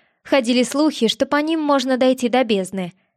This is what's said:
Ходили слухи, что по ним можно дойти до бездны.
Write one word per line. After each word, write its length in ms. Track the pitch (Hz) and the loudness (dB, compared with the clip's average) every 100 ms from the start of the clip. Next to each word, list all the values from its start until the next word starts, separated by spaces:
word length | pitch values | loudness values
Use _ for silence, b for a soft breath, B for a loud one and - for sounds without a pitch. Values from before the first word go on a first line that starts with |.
| _ _ | _ _
Ходили 400 | - 277 226 247 | -2 0 2 0
слухи, 440 | 240 277 302 294 220 | 0 0 0 0 -2
что 180 | - 269 | 0 0
по 120 | 285 | 0
ним 240 | 302 330 | 0 -2
можно 360 | 294 277 254 254 | 0 0 0 2
дойти 320 | 254 262 240 | 2 2 0
до 140 | 247 | 0
бездны. 500 | 240 202 185 190 175 - _ | 0 -2 -2 -6 -8 -12 _